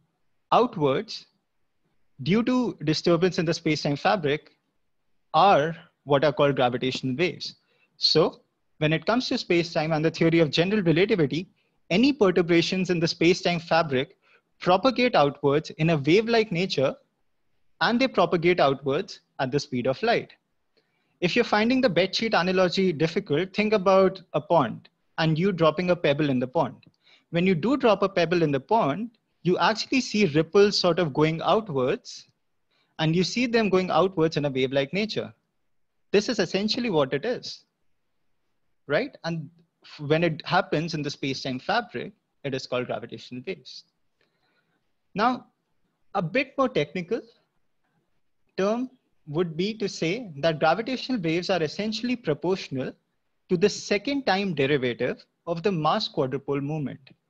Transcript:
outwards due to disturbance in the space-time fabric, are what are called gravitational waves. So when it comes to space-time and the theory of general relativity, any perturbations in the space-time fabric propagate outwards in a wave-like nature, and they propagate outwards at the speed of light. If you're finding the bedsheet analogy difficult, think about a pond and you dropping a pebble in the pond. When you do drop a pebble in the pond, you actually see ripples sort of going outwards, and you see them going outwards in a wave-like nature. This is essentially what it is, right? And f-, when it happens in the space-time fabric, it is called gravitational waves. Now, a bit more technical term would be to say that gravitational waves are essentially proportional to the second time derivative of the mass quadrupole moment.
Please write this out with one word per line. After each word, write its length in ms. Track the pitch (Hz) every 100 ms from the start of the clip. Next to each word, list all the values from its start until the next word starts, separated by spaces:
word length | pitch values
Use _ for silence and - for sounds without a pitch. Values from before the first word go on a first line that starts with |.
| _ _ _ _ _
outwards 760 | 160 160 196 143 151 220 - - _ _ _ _ _ _ _ _ -
due 180 | 131 220
to 340 | 240 254 226 -
disturbance 560 | 151 151 180 170 185 185
in 60 |
the 100 | 165
space-time 420 | 160 160 151 151 143
fabric, 600 | 185 208 147 151 - _ _ _ _ _ _ _ _
are 420 | 156 196 160 156 165 - _
what 220 | 139 139
are 80 | 151
called 240 | 139 143 135
gravitational 580 | 123 120 131 - 131
waves. 400 | 127 175 - - - _ _ _ -
So 460 | - 156 214 - _ _ _ -
when 140 | 151
it 140 | 160 -
comes 220 | 240 -
to 100 | 254
space-time 540 | - 170 165 165 156
and 120 | 156
the 60 | 160
theory 300 | - 165 165
of 100 | 156
general 320 | 160 180 214
relativity, 640 | 170 160 208 208 139 147 190 _ _ _ -
any 220 | 180 269
perturbations 800 | 277 190 180 170 170 165 190 180
in 80 | 175
the 100 | 165
space-time 520 | - 170 185 180 170
fabric 560 | - 165 160 127 147 _ _ _ _ _
propagate 540 | - 190 262 233 247 175
outwards 540 | 143 - 143 147 -
in 200 | - 165
a 60 | 160
wave-like 560 | 135 196 226 226 220
nature, 420 | 165 190 143 139 - _ _ _ _ _ _ _ -
and 200 | 175 240
they 60 | 262
propagate 540 | 240 170 175 170 180
outwards 600 | 143 131 139 147 208 - _ -
at 100 | 131
the 80 | 143
speed 280 | - 123 127
of 160 | 135
light. 300 | 226 185 - _ _ _ _ _ _ _ _ _
If 140 | 175
you're 100 | 240
finding 360 | 220 208 226 262
the 100 | 247
bedsheet 480 | 165 190 - 226 196
analogy 540 | 180 185 180 190 185
difficult, 600 | 143 165 208 196 147 190
think 200 | - 208
about 500 | 214 185 190 190 190 -
a 80 | 156
pond 480 | - 165 117 - - _ _ -
and 200 | 160 156
you 140 | 196
dropping 380 | 165 160 151 180
a 60 | 175
pebble 340 | 151 139 147
in 80 | 127
the 80 | 127
pond. 300 | 165 131 - _ _ _ _ _
When 160 | 165 185
you 80 |
do 220 | 170 208 285
drop 260 | 240 196
a 60 | 196
pebble 340 | 180 165 175
in 100 | 156
the 80 | 139
pond, 500 | - 220 151 160 233 - _ _
you 120 | 170 180
actually 420 | 180 214 - 262
see 260 | - 214 190
ripples 500 | 147 160 202 202 196
sort 220 | 180 165
of 160 | 165
going 260 | 139 156 160
outwards, 840 | 156 208 214 135 127 226 - - - _ _ _ _ _ _ -
and 160 | 160
you 100 | 175
see 220 | 175 233 247
them 220 | 233 208
going 220 | 185 180
outwards 460 | 147 190 160 160 156
in 80 |
a 60 | 143
wave-like 420 | 131 131 139 139
nature. 400 | 185 214 - 107 - _ _ _ _ _ _ _
This 160 | 196 214
is 100 | 214
essentially 520 | 170 190 214 - 240
what 220 | 156 131
it 120 | 147
is, 400 | 214 226 - - _ _ _ _ _ _ _ _ _ _ _ _ -
right? 300 | 151 254 -
And 260 | 165 165 135 _ _ _
f-, 180 | - -
when 240 | 147 156
it 160 | 170 147
happens 500 | - 180 196 156 165
in 80 | 160
the 80 | 143
space-time 480 | - 139 131 139 127
fabric, 540 | - 220 220 120 - - _ _
it 100 | 139
is 120 | 127 -
called 200 | 123 123
gravitational 560 | 110 117 - - 127 131
waves. 380 | 170 - - - _ _ _ _ _ _ _ _ _ _ _ _
Now, 320 | 185 240 247 - _ _ _ _ _ _
a 80 | 196
bit 320 | 165 240 285 -
more 120 | 262
technical 520 | 156 147 185 170 247 - _ _ _ _ _ _ _ _ _ _ _ _ -
term 340 | 202 233 254 _ _ _ 151
would 300 | 147 175 156
be 180 | 202
to 140 | 220 196
say 440 | - 165 226 214 139
that 240 | 165 156
gravitational 600 | 160 180 233 254 - 247
waves 300 | 165 170 180
are 120 | 180
essentially 520 | 151 - 220 220 247
proportional 800 | 240 165 147 170 190 - 131 170 - _ _ _ _ -
to 80 | 180
the 120 | 202
second 560 | - - 202 277 285
time 300 | 240 190 196
derivative 680 | 147 135 147 123 113 123 - _ _ 165
of 160 | 170
the 100 | 202
mass 360 | 170 151 208 -
quadrupole 540 | - 131 139 - 143
moment. 380 | 139 156 123 - - _